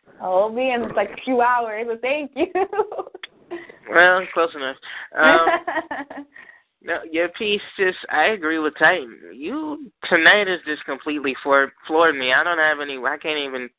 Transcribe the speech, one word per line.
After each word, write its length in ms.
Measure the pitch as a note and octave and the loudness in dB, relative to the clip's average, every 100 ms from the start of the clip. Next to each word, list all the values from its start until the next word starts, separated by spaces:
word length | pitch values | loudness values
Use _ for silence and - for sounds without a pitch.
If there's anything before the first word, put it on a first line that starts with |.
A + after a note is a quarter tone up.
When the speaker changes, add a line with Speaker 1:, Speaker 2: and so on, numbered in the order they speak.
| _ - | _ -10
Speaker 1:
Oh, 280 | F3+ F#3 G#3+ | 0 2 2
man, 320 | A3+ C4 A#3+ | 0 -2 -2
it's 140 | G#3+ A3+ | -2 -2
like 140 | G3 | -4
a 120 | - - | -4 -2
few 160 | B3 | 2
hours, 440 | A#3+ B3 A3+ G#3+ A#3 | 4 2 0 -6 -6
but 100 | A3+ | -6
thank 320 | B3 D4 C#4+ - | -4 -4 -4 -4
you. 100 | F4+ | -2
<laughs> 0 | F#4 F#4+ G4+ G#4+ - - - - _ _ F4 - - - | -2 -2 -2 -4 -8 -12 -16 -20 _ _ -16 -16 -18 0
Speaker 2:
Well, 340 | E3 F3+ F#3 F3+ | 6 6 6 0
close 160 | F3+ E3 D#3 | -2 -2 -2
enough. 220 | C3+ C3+ - - - - | -10 -10 -14 -16 -8 2
Um, 1080 | D#3 E4 E4 E4+ - D4+ E4+ C4+ C#4+ D4 C#4+ - - - _ _ | 6 6 4 0 -2 -8 -8 -10 -12 -16 -18 -20 -20 -20 _ _
Speaker 1:
<laughs> 0 | |
Speaker 2:
no, 180 | - E3 E3 | -8 -8 -4
your 160 | D#3+ F3 | -2 -2
piece, 340 | - G#3+ G#3 - - | -2 -2 -2 -4 -2
sis, 160 | F#3+ F3+ - | 0 -2 -2
I 180 | D3+ E3+ | 2 2
agree 300 | G#3+ D#3 D#3+ | 2 -2 0
with 140 | D3+ - | -2 4
Titan. 400 | D#3+ F3+ A#2+ G2 E2+ | 4 4 -2 -14 -18
You, 580 | G#2+ D#3 D4 D#4 D4+ C#4 _ - | -12 -8 -8 -8 -10 -14 _ 0
tonight 380 | E3+ E3 G#3 F#3+ | 4 6 4 2
is 140 | F3 D#3 | -4 -6
just 200 | D3 - | -8 -8
completely 500 | C3+ D#3 D3+ C#3 B2 | -8 -6 -4 -4 -4
floored, 280 | D3 C#3 C3+ - - | 2 2 2 -4 -2
floored 300 | D#3+ E3 C#3 | 2 2 2
me. 160 | B2+ | 0
I 140 | C3 E3 | 0 2
don't 120 | E3+ | 0
have 220 | D#3 D3 | 0 0
any, 180 | C#3+ C3+ | -6 -6
I 200 | B2 D3 | -4 -4
can't 160 | E3 D3+ | -4 -4
even 320 | C#3 C3 B2 | -4 -8 -10